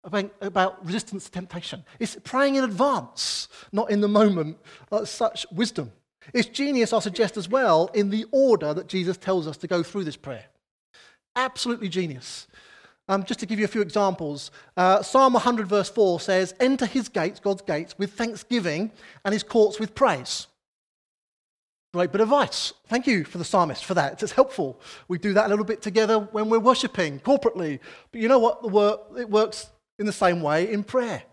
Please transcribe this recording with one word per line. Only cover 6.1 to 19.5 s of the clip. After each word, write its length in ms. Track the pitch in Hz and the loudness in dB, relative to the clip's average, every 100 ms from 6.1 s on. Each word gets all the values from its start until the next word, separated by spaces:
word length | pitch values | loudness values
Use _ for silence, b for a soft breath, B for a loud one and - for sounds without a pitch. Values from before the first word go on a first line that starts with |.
| _ B | _ B
It's 140 | 247 - | -2 -2
genius, 440 | - 285 269 226 | -2 -2 0 0
I 60 | 226 | 0
suggest 380 | 208 175 214 220 | -2 -2 -2 -2
as 120 | 175 | -2
well, 400 | 254 240 165 185 | 0 4 4 4
in 160 | 208 202 | 0 0
the 140 | 214 220 | -2 0
order 420 | 269 269 214 151 | 2 4 4 2
that 140 | 156 180 | -4 -4
Jesus 280 | 190 180 175 | -4 -4 -4
tells 300 | - 185 156 | -2 -2 -2
us 120 | 147 | -10
to 100 | 170 | -4
go 160 | 180 | -4
through 180 | 160 202 | -2 -6
this 140 | 160 143 | -8 -10
prayer. 300 | 135 117 - _ _ _ _ b b b _ - | -14 -14 -16 _ _ _ _ b b b _ -4
Absolutely 520 | 254 247 240 233 202 | -4 -4 -6 -4 -4
genius. 600 | 175 175 131 - - - b b b b b - | -4 -6 -8 -14 -18 -18 b b b b b -2
Um, 140 | 196 | -2
just 160 | 196 233 | -2 -8
to 60 | 185 | -6
give 140 | 214 | -2
you 40 | |
a 40 | 208 | -2
few 120 | 226 | -2
examples, 720 | 196 208 196 180 156 143 - B B - | -2 0 0 0 -8 -8 -14 B B 0
uh, 260 | 180 196 | 4 4
Psalm 340 | 202 262 262 247 | 4 4 6 4
a 20 | |
hundred 300 | 247 240 196 | 2 -2 0
verse 220 | 208 185 | 0 0
four 280 | - 196 170 | 2 2 2
says, 360 | - 185 185 - | 0 0 0 0
"Enter 260 | 254 269 226 | 0 2 0
his 240 | 269 220 | -2 -4
gates," 300 | - 165 208 | -4 -4 -2
God's 200 | 202 196 | -2 -2
gates, 340 | - 156 170 - | -2 -4 -4 -6
"with 160 | 196 | -8
thanksgiving 760 | - 233 214 - 240 175 151 214 B B B | -4 -8 -8 -4 -2 -2 -2 -4 B B B
and 120 | 196 | -2
his 80 | 208 | -2
courts 360 | - | 0